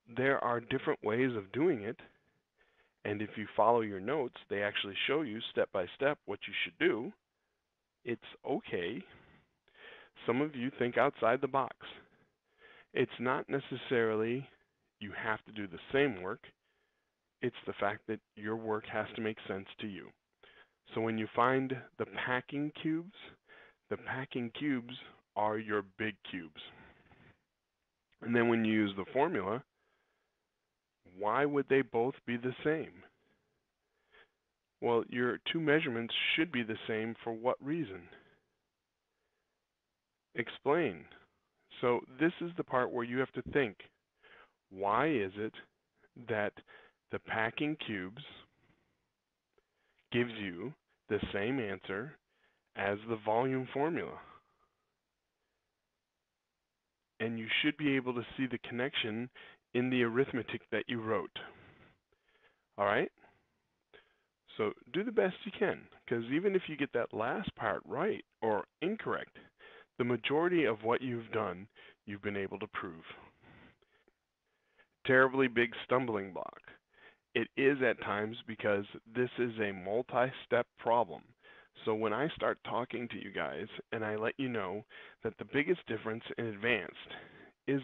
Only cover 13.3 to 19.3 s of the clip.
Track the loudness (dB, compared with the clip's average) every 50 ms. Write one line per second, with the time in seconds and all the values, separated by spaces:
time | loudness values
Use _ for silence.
13.3 | 0 0 -2 -2 -2 -4 -2 -4 -8 -6 -2 0 2 2 4 4 2 2 0 0
14.3 | -2 -2 -4 -8 -16 _ _ _ _ _ _ _ _ -14 -14 -10 -8 -6 -2 -2
15.3 | -2 -4 -6 -10 -10 -8 -8 -8 -10 -12 -6 0 2 4 4 4 2 -2 -6 -6
16.3 | -8 -8 -12 -18 -20 _ _ _ _ _ _ _ _ _ _ _ _ _ _ _
17.3 | _ _ -4 -4 -4 -6 -8 -8 -4 -2 0 0 0 -2 _ -6 -6 -6 _ _
18.3 | _ -8 -4 -4 -4 -2 -2 -2 -2 -2 -2 -4 -4 -4 -4 -4 -4 -4 -2 -2